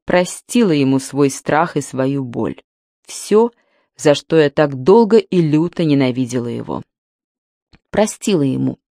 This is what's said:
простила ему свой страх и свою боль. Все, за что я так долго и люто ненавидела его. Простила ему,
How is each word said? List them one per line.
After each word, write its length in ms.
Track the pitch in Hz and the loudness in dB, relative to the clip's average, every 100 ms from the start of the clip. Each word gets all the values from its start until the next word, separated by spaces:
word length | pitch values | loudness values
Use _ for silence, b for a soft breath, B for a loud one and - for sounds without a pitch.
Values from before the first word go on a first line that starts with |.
простила 640 | - 180 180 - - 240 220 | -2 0 0 -6 -4 0 2
ему 300 | 147 135 135 | 2 2 0
свой 300 | - 135 139 | -2 0 0
страх 460 | - - 147 170 151 | -2 -2 0 0 -4
и 40 | |
свою 420 | 139 131 131 139 | -6 -4 -4 -4
боль. 400 | 127 123 98 - _ _ _ _ | -6 -6 -8 -8 _ _ _ _
Все, 460 | - - - 208 233 - _ _ _ - | -20 -18 0 2 2 -4 _ _ _ -2
за 180 | 151 | 0
что 220 | 143 - 165 | 0 2 2
я 120 | 143 | 2
так 280 | 147 151 131 | 0 -2 0
долго 400 | 127 220 226 226 | 4 4 6 2
и 220 | - 180 | 2 0
люто 420 | 156 151 170 - | 2 0 -2 -2
ненавидела 640 | 165 139 131 123 123 123 120 | 0 2 0 -2 -4 -6 -6
его. 360 | 117 113 - - _ _ _ _ _ _ _ _ _ _ | -8 -8 -10 -12 _ _ _ _ _ _ _ _ _ _
Простила 520 | 185 214 - - 185 | -2 -2 -2 -2 0
ему, 360 | 139 131 131 123 _ _ | 0 -2 -4 -6 _ _